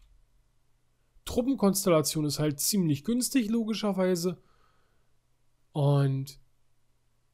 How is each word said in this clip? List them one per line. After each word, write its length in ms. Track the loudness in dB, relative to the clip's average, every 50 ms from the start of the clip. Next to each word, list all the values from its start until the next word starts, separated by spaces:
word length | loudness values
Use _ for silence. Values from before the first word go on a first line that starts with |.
| -20 _ -20 _ _ _ _ _ _ _ _ _ _ _ _ _ _ _ _ _ _ _ _ -18 -14
Truppenkonstellation 1000 | -6 -4 -2 0 0 0 2 2 2 2 2 2 2 2 2 2 0 -2 -2 -2
ist 140 | -2 -2 -2
halt 200 | -2 -2 -2 -2
ziemlich 440 | -2 -2 0 2 2 2 0 0 0
günstig, 460 | -2 -2 -2 -2 0 0 0 0 0
logischerweise. 920 | -2 -2 -2 -4 -4 -4 -2 -2 0 0 0 2 0 0 0 -4 -4 -6 _ _ _ _ _ _ _ _ _ _ _ _ _ _ _ _ _ _ _ _ _ _ _ _ _ _
Und 680 | -4 0 2 2 4 4 2 2 0 -2 -6 -8 -12 -18 -20 _ _ _ _ _ _ _ _ _ _ _ _ _ _ _ _ _